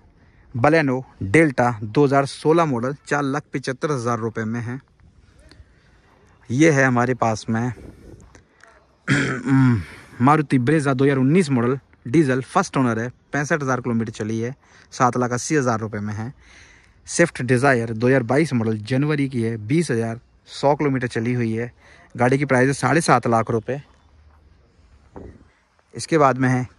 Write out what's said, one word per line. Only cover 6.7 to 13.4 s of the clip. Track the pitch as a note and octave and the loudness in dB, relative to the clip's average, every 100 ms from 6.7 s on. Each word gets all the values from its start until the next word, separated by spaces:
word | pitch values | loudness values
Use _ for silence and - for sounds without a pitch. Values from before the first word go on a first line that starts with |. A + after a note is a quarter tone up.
है | C#3 | 6
हमारे | C3 B2 A#2+ | 4 2 0
पास | B2 A#2 G#2+ - | 0 0 -2 -2
में | A2+ B2 G#2+ - - - - - - _ _ - _ _ _ - | -4 -4 -8 -16 -20 -20 -20 -20 -20 _ _ -20 _ _ _ -2
<clears throat> | C#3+ C3+ B2+ B2 C3+ C3 A2+ E2 - - - | 0 0 -4 0 2 2 0 -4 -16 -14 0
Maruti | B2 D#3 D3 C3+ | 4 4 2 0
Brezza | A#2+ D#3+ C#3 | 2 2 2
दो | C3+ | 2
हज़ार | C#3 C#3 | 2 2
उन्नीस | C3 F3 D3 | 4 2 2
model, | B2+ A#2+ C#3 - _ - | 0 0 -2 -8 _ 0
diesel, | D3 C#3 B2+ | 2 2 0
first | C3 F3+ - D3 | -2 -2 0 0
owner | B2+ A2 | 0 0
है, | B2 - _ | -6 -12 _
पैंसठ | C#3 | -6